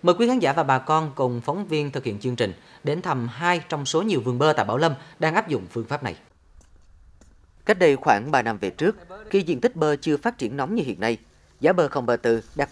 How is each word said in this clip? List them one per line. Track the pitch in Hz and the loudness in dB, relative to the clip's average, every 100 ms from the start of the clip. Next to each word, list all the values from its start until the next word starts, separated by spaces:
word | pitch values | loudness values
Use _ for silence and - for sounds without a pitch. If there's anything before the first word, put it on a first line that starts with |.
Mời | 175 175 | 0 2
quý | 233 | 2
khán | 254 | 2
giả | 170 | 2
và | 151 | 2
bà | 139 131 | 2 0
con | - 156 156 139 | 2 0 0 -2
cùng | 127 120 | -2 -2
phóng | 120 175 185 | -4 -6 -4
viên | 156 147 | -4 -4
thực | 131 | -6
hiện | 117 104 | -6 -6
chương | 127 123 | -6 -2
trình | 107 87 - - | -2 -4 -18 -10
đến | 143 160 | -6 -4
thăm | 180 135 117 | -4 -4 -4
hai | 120 175 175 - | -4 -2 -2 -4
trong | 151 139 | -6 -2
số | 160 | -2
nhiều | 214 156 | 0 -2
vườn | 117 123 | -2 2
bơ | 156 | 4
tại | 147 101 | 4 4
Bảo | 120 | 2
Lâm | 160 135 - - | 0 0 -10 -4
đang | 156 175 | 0 0
áp | 190 | 0
dụng | 123 90 | -4 -4
phương | 117 110 | -8 -6
pháp | 143 | -6
này. | 120 87 _ _ _ - - - - - - - - - _ _ - | -6 -10 _ _ _ -20 -20 -20 -20 -20 -20 -20 -20 -20 _ _ 0
Cách | 180 | 4
đây | 170 135 | 4 4
khoảng | 151 101 131 | 4 2 4
ba | 135 | 0
năm | 113 104 | 0 -2
về | 98 | -6
trước, | - 170 214 - 202 - | -2 -2 -2 -12 -18 -2
khi | 196 | -2
diện | 170 135 | 0 0
tích | 247 165 | -2 0
bơ | 151 143 | 0 0
chưa | 160 147 | 0 -2
phát | - - | -2 -6
triển | 113 139 | -8 -6
nóng | 139 220 | -4 -4
như | |
hiện | 131 92 | -4 -4
nay, | 110 113 _ _ _ _ | -4 -4 _ _ _ _
giá | 151 | 2
bơ | 180 147 | 4 2
không | 147 120 | 0 -2
ba | 117 | 0
tư | 120 113 - - | 2 0 -2 -6
đạt | 143 | -2